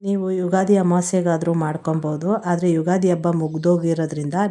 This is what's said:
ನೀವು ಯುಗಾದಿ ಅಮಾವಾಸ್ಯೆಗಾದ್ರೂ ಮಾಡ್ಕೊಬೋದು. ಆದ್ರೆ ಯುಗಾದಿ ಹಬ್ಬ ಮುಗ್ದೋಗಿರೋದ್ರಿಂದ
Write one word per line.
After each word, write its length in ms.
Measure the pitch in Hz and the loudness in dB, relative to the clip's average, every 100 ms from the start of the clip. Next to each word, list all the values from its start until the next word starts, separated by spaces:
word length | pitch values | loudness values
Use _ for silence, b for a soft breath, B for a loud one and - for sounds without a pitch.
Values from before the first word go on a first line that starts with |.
ನೀವು 280 | 196 196 190 | -4 -4 -2
ಯುಗಾದಿ 460 | 185 180 185 190 202 | -2 0 0 4 4
ಅಮಾವಾಸ್ಯೆಗಾದ್ರೂ 800 | 180 180 175 185 175 160 170 | 4 2 2 0 2 0 0
ಮಾಡ್ಕೊಬೋದು. 800 | 170 156 160 - 160 151 151 175 | 0 -2 -4 -2 -2 -2 -4 -2
ಆದ್ರೆ 360 | 214 180 170 180 | -2 0 0 2
ಯುಗಾದಿ 400 | 160 160 185 185 | 2 2 2 2
ಹಬ್ಬ 200 | 170 170 | 0 0
ಮುಗ್ದೋಗಿರೋದ್ರಿಂದ 1040 | 165 156 160 170 175 165 160 151 151 147 175 202 | 0 -2 -2 2 2 2 -2 -2 -4 -4 -2 0